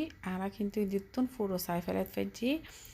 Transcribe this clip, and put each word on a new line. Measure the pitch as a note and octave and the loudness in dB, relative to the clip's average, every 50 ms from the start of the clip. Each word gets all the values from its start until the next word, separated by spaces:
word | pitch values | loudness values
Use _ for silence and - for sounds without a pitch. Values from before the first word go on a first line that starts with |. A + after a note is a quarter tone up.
| D#4 D#4+ - - - F#3+ | 0 0 -4 -6 -4 -4
আরা | F#3 F#3 F#3+ G3 G3 | -2 0 -2 -2 -2
কিন্তু | - G#3 G3+ - G#3+ G#3 | 0 -2 0 2 2 2
এই | F#3+ G3 | 2 2
দিতুন | G3 G3 - - B3+ B3+ B3+ - | 0 0 0 0 2 2 2 2
পুরো | - G#3 G3 F#3+ F3+ - | 0 0 2 2 0 0
সাই | - F3 F3 E3+ | 2 0 0 2
ফেলাইত | F#3 F#3 F#3+ F#3+ - - | 2 2 2 0 0 0
পাইছি। | G3+ G3 G3+ - - A#3 B3+ D4 D#4+ - - - - - - | -2 -2 -2 -2 0 2 2 2 2 0 -8 -16 -16 -16 -16